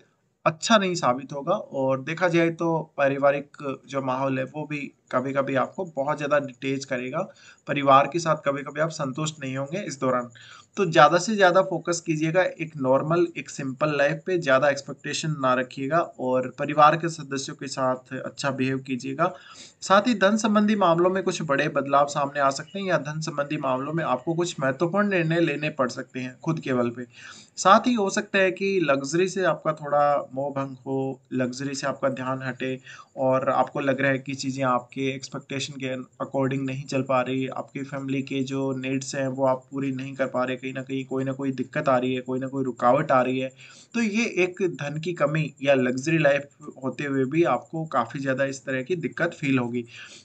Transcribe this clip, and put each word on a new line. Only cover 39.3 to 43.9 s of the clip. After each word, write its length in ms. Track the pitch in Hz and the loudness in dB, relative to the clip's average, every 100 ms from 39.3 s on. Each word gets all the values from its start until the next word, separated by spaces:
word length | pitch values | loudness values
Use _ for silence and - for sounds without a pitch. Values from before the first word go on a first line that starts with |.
| 131 135 | 0 0
आप 180 | 127 - | 0 -4
पूरी 200 | 139 139 | -6 -4
नहीं 220 | 131 135 135 | -4 -6 -4
कर 120 | 131 | -4
पा 160 | 127 | -2
रहे, 120 | 127 123 | -2 -4
कहीं 160 | 131 | -6
ना 80 | 131 | -8
कहीं 220 | 131 135 131 | -6 -6 -4
कोई 180 | 131 | -4
ना 80 | 135 | -4
कोई 180 | 135 139 | -4 -4
दिक्कत 360 | 131 127 151 139 | -4 -4 -2 2
आ 80 | 127 | 2
रही 160 | 127 127 | 2 -4
है, 60 | |
कोई 180 | 123 127 | -4 -6
ना 80 | 131 | -4
कोई 160 | 139 | -4
रुकावट 480 | 127 120 120 139 156 | -4 0 4 4 4
आ 100 | 135 | 2
रही 180 | 127 131 | 2 -2
है। 100 | 131 - - - - | -4 -10 -20 -20 -8